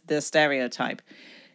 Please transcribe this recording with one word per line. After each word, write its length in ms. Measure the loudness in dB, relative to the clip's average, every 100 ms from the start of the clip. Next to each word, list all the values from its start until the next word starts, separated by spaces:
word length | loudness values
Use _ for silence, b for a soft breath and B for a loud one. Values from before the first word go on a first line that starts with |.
| -4
the 160 | -2
stereotype. 800 | 0 2 4 2 -2 -4 -6 -6 B B B B B